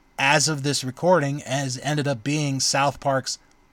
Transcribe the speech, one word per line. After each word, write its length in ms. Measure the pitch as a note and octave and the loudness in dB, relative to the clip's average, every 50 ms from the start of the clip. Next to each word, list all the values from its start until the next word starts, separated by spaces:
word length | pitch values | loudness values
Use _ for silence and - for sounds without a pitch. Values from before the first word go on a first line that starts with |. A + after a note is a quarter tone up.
| _ _ _ | _ _ _
as 300 | - C3+ C#3 D3+ D#3 B2+ | 0 2 4 4 4 4
of 160 | D#3 D#3+ C#3 C3+ | 2 -2 -2 -2
this 200 | D3 C#3 - C3 | -2 -2 -2 -4
recording 560 | C3 B2+ - E3 F3 F#3 E3 D3 C#3 C#3+ D3 | -6 -6 0 4 4 4 4 4 0 -4 -6
has 400 | - A2 C3+ C#3+ C#3 C3 B2 B2+ - | -6 -4 -4 -4 -2 -4 -6 -4 -4
ended 240 | C#3 D3+ D3 C3+ | -2 -2 0 0
up 160 | C#3+ C#3 A2+ - | -2 -4 -2 -2
being 360 | C#3+ D3 D#3 D3 C#3+ C3+ C3 | -2 -2 0 0 -2 -2 0
South 400 | - - - C#3 C#3 C#3+ - - | 0 0 2 2 2 0 0 0
Park's 380 | - C#3+ C3+ C3 - - - - _ _ _ _ _ _ | -2 0 0 0 -2 -4 -10 -10 _ _ _ _ _ _